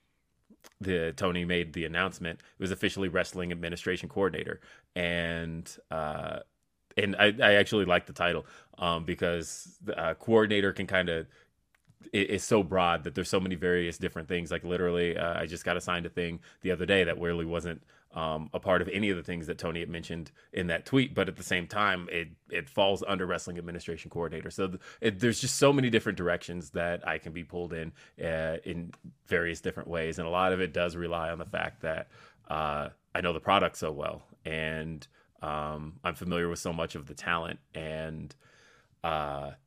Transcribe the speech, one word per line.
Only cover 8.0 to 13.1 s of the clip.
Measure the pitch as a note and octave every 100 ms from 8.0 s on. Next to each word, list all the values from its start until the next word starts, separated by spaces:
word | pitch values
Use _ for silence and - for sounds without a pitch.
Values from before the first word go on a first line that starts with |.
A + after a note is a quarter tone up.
| -
the |
title, | D2 F2 D#2+ - - - -
um, | F2 E2 E2+
because | E2+ F2 E2+ D#2 - - -
the, | G2+ -
uh, | E2 -
coordinator | - A2 G#2+ G#2 G2
can | F#2 F2+
kinda, | F#2+ F2 E2 D#2 - _ _ _ _ _ _ -
it, | G#2 G2
it's | G2
so | - A2
broad | E2+ F#2 F2 E2+
that | E2